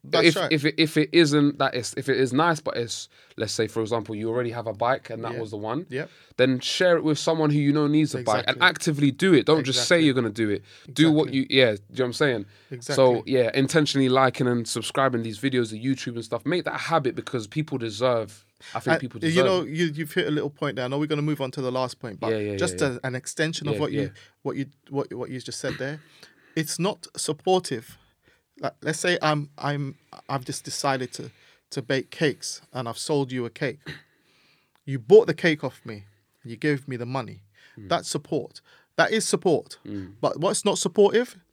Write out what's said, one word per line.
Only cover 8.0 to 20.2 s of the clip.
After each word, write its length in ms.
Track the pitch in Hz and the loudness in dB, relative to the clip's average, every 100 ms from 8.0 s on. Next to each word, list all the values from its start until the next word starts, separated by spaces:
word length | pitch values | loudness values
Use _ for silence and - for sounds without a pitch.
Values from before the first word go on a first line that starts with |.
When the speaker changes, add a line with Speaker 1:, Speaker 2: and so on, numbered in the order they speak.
| 151 | 2
Speaker 2:
a 60 | 131 | 0
bike 260 | 117 107 117 | 0 0 0
and 100 | 131 | 2
Speaker 1:
Exactly. 40 | |
Speaker 2:
actively 500 | 180 165 - 147 143 | 2 2 -2 2 2
do 220 | - 190 | 4 6
it. 140 | 151 110 | 6 6
Don't 160 | 156 | 2
just 160 | 131 127 | 2 0
say 160 | 120 175 | 2 4
Speaker 1:
Exactly. 100 | 156 | 4
Speaker 2:
you're 80 | |
gonna 160 | 131 117 | 4 0
do 200 | 104 110 | 0 -2
it. 100 | 101 - - - | -2 -6 -20 -10
Do 180 | 135 160 | 4 4
what 180 | 151 135 | 6 2
Speaker 1:
Exactly. 100 | 135 | -2
Speaker 2:
you, 60 | 131 | 2
yeah, 220 | 131 123 | 4 4
do 0 | |
you 260 | 101 - 117 | 2 -8 -2
know 60 | |
what 20 | 123 | -2
I'm 80 | |
saying? 320 | 117 151 117 98 - _ | 2 0 0 -4 -16 _
Speaker 1:
Exactly. 260 | 127 120 139 | -14 -4 6
Speaker 2:
So, 280 | 131 120 - | 6 6 2
yeah, 240 | 131 113 139 | 2 2 2
intentionally 520 | 135 160 147 139 131 | 2 2 2 2 4
liking 360 | 131 131 - 123 | 4 4 2 0
and 200 | 120 113 | 0 -2
subscribing 560 | 120 107 - 135 120 | -6 -4 0 0 0
these 160 | 113 104 | -6 -4
videos, 320 | 135 127 113 | -2 0 -2
the 120 | 107 | -4
YouTube 300 | 127 131 - | -4 -4 -6
and 100 | 117 | -10
stuff, 220 | 113 120 143 | -8 -6 -2
make 200 | 175 156 | -4 -4
that 100 | 139 | -8
a 20 | |
habit 380 | - 165 131 120 | -2 0 0 -4
because 320 | - 123 107 | -6 -8 -6
people 320 | 156 151 131 | -6 -4 -6
deserve, 680 | 113 101 127 117 104 - _ _ - 117 | -6 -2 0 0 -4 -14 _ _ -10 -6
I 40 | |
think 160 | - 160 | 0 0
Speaker 1:
Uh, 20 | |
Speaker 2:
people 200 | 127 113 | -2 -4
Speaker 1:
you 60 | 160 | 0
Speaker 2:
deserve 160 | 170 180 | 4 4
Speaker 1:
know, 160 | 185 | 2
Speaker 2:
it. 60 | 127 | 0
Speaker 1:
you, 160 | 156 170 | -2 -2
you've 260 | 147 151 | -2 -4
hit 140 | 190 | -2